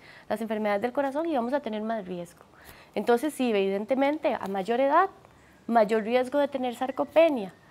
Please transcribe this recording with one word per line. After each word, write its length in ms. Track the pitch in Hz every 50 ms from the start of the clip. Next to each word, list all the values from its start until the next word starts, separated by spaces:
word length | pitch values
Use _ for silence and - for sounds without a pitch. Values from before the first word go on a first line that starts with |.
| - - - - - -
las 120 | 214 214
enfermedades 420 | 226 208 226 214 214 208 202 202
del 100 | 220 247
corazón 340 | 247 285 277 269 262 294 330
y 80 | 339 302
vamos 160 | 247 226 247
a 80 | 277 277
tener 220 | 285 233 214 214
más 240 | 214 220 226 220 185
riesgo. 360 | 180 185 175 175 - - - - - - - - - - - - - -
Entonces, 380 | 202 202 - 240 240 294 311
sí, 180 | - - 254 240
evidentemente, 840 | 214 196 196 196 196 196 214 - 269 254 277 277 302 311 - 302 220
a 120 | - - 196
mayor 320 | 196 196 185 214 233 240
edad, 280 | 269 277 294 339 381 381 - - - - - - - - - - -
mayor 360 | - 233 233 214 196 226 220
riesgo 360 | 202 220 247 254 254 254 - 294
de 100 | 285 277
tener 260 | - 254 254 247 233
sarcopenia, 800 | - 262 262 - - 285 - - 311 330 330 285 233 190 180 - - - -